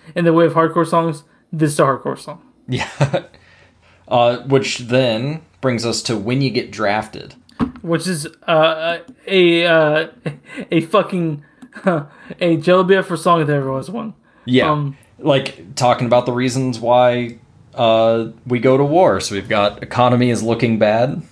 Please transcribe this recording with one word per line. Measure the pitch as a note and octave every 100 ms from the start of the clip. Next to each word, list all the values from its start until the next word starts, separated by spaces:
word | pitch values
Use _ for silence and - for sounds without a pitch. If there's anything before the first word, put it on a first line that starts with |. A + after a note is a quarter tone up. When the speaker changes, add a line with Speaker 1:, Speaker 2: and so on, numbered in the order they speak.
| -
Speaker 1:
in | F3+
the | E3+
way | E3 E3
of |
hardcore | D#3+ D#3+ E3+ D#3+
songs, | E3+ E3 D3 _ _ _
this | D#3 D#3
is | D3
a |
hardcore | C#3 B2+ D3 C3
song. | - - _ _ -
Speaker 2:
Yeah. | B2 - -
<laughs> | C#3+ - - _ _ _ _ _ _ _ -
Uh, | A#2+ A#2+ B2 C3+
which | C3+ C3+ -
then | A#2+ B2 B2+ A2+ C3+ D#3+ - _
brings | C3+ A#2
us | A#2 A2
to | - A2
When | G#2 C3
You | C3+
Get | A#2 G2
Drafted. | G#2 G#2 G#2+ G#2 - - - _ - - -
Speaker 1:
Which | E3+ E3 E3+
is, | E3+ D3+ - -
uh, | D#3+ D#3+ D#3+ E3 E3+ - - -
a, | F#3+ F3 E3+ F3
uh, | E3 D3+ D#3 D#3+ - D#3+ D3
<laughs> | - - -
a | E3+
fucking, | - G#3 E3+ F#3 E3 D3 - _ - -
<laughs> | F#3+ E3 D3 - - -
a | F3 D#3+
Jello | F3 F#3
B | F#3
F | G3 F#3
for | E3
song | F3+ E3+
if | D3
there | C#3+
ever | C3+
was | C3+ B2+
one. | A3+ A3 - _ _
Speaker 2:
Yeah. | - B2+ D3+
Speaker 1:
Um, | D3+ C#3+ C#3 _ -
Speaker 2:
Like, | D3 C3+ C3+ - F2
talking | - B2 A#2 B2
about | B2 A#2+
the |
reasons | B2 B2+ B2 C3 A2+
why, | A#2 B2 B2 B2 A#2+ A2+ _ _ _
uh, | - A#2 A2+ A2+ A2+ A2+ - B2
we | B2
go | C3 C3+
to |
war. | C#3+ E3 E3+ F#2+
So | -
we've | G2+ -
got | G#2+ G#2 G#2+
economy | - A#2+ B2 B2 B2
is | A2
looking | A2 A#2 A#2 A2
bad. | G#2+ A2+ B2+ E3+ -